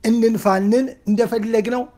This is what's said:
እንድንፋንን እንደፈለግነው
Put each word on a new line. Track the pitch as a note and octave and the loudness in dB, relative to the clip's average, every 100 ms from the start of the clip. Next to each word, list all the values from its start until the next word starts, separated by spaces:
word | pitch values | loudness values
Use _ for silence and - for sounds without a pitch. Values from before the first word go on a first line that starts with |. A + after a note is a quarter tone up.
እንድንፋንን | A3+ A#3 A3+ A3 G#3 F#3+ G3+ A#3 C4 - - | 0 2 2 0 0 0 2 0 0 -6 -2
እንደፈለግነው | G#3 A#3 A#3 G#3+ A3+ G#3 B3 B3+ | 0 0 -2 0 -2 0 -4 -6